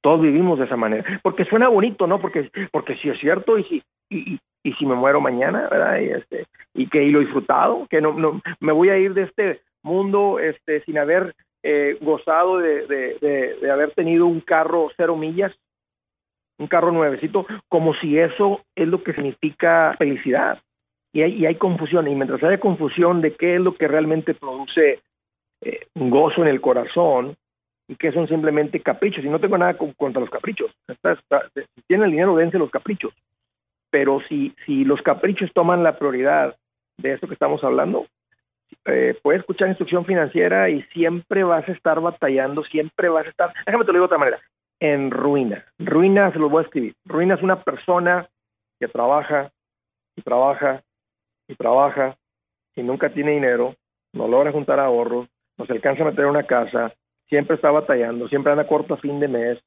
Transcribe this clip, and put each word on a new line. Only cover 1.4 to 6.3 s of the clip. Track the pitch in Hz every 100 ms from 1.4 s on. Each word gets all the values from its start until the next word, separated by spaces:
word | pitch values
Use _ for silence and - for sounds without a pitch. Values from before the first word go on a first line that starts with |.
suena | 180 220 254
bonito, | 214 226 202 175
¿no? | 190
Porque, | 190 170 135 - 190
porque | 151 - -
sí | 147
es | 117
cierto, | 143 190 190 220
y |
sí, | - 339 _ _ _
y, | 202 170
y, | 180 _ _
y | -
si | -
me | 139 123
muero | 135 143
mañana, | 135 123 135 208 -
¿verdad? | - - -
Y, | -
este, | - -